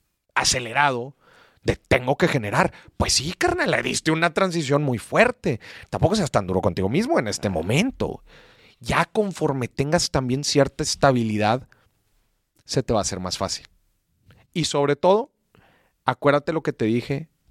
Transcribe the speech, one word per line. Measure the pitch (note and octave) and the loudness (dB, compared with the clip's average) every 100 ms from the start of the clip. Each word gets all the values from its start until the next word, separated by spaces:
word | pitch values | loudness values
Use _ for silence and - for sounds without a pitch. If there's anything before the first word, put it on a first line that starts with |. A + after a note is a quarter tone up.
| _ _ _ | _ _ _
acelerado | - C3 C3 A#2+ B2+ C#3+ B2 C3 - _ _ _ _ | -2 0 -2 -2 0 0 0 -6 -14 _ _ _ _
de | G#2+ G2+ | -4 -4
"tengo | - C3+ B2+ C3+ | 0 0 2 0
que | F3 | 2
generar". | C#3 G#2 B2 F#3+ - - - | 0 -2 0 -2 -4 -16 -6
Pues | - | -2
sí, | - A#2+ | 0 -2
carnal, | - F4 F4 C#4 | -2 -2 0 0
le | C#3 | 0
diste | C3 C3 - | -2 -4 0
una | D#3+ E3+ | 0 0
transición | D#3+ F#3 E3+ C3+ C#3+ | 0 0 0 0 0
muy | D3 A#2 | 0 -2
fuerte. | - D#3 A3+ - F3+ A2+ - - - | -2 2 2 2 -4 -4 -8 -20 -8
Tampoco | G2+ D#3+ G#3+ | 0 2 2
seas | D#3 | 0
tan | A2+ F#2 | 0 0
duro | F#2 | 0
contigo | F#2+ F2 F#2+ | 0 0 0
mismo | C#3+ B3 E4 | 0 0 -2
en | A2 | -2
este | - G#2 | -4 -4
momento. | E2+ F2+ C3 B3+ - D#2 - - - - _ - - | -2 0 0 0 -2 -6 -6 -16 -20 -20 _ -20 -16
Ya | A#2 C#3 | -2 0
conforme | E3+ A3+ G3+ E3+ D#3 C3+ A#2 | 0 0 -2 -2 -2 -2 -4
tengas | - C#3 E3+ - | -4 0 0 2
también | D3 B2+ C3 C#3+ | -2 0 -2 0
cierta | C#3+ C#3 - | 2 2 0
estabilidad, | D3+ - C#3 B2+ A2+ G#2+ G#2 B2+ - _ _ _ _ _ _ _ _ _ | -6 2 4 4 2 0 2 0 -4 _ _ _ _ _ _ _ _ _
se | - - | -6 -4
te | - | 0
va | A2 | 0
a | |
hacer | F#2 F#2 | 0 -4
más | F#2 - | -6 -4
fácil. | F#2+ - - _ _ _ _ _ _ - _ | -4 -6 -12 _ _ _ _ _ _ -20 _
Y | F3+ D3 | -4 -2
sobre | D3 C#3+ C#3+ | 0 0 2
todo, | F3 G3+ - _ _ _ _ _ _ _ - | 4 2 0 _ _ _ _ _ _ _ -4
acuérdate | B2+ C#3+ C#3+ C#3+ | 0 2 2 0
lo | D#3 | -4
que | D#3 | -4
te | C3+ A2 | -2 0
dije | A#2+ - C#3+ D#3+ _ _ | 0 -2 -6 -8 _ _